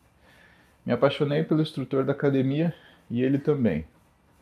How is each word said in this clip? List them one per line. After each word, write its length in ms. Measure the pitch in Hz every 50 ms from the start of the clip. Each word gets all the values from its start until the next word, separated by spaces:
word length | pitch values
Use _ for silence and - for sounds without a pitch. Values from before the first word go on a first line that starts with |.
| _ _ _ _ _ - - - - - - _ _ _ _ _ -
Me 60 | -
apaixonei 520 | 120 117 139 139 - - 151 139 143 156 165
pelo 180 | - 165 156
instrutor 420 | 160 156 - 143 131 - 139 135 135
da 80 | 135
academia 640 | 139 - 147 139 131 135 131 135 139 151 165 170 - - - - - - _ -
e 140 | 117 120 127
ele 160 | 131 143 143
também. 480 | - 156 147 139 120 101 78 80 80 - _ _ _ _ _ _ _ _ _ _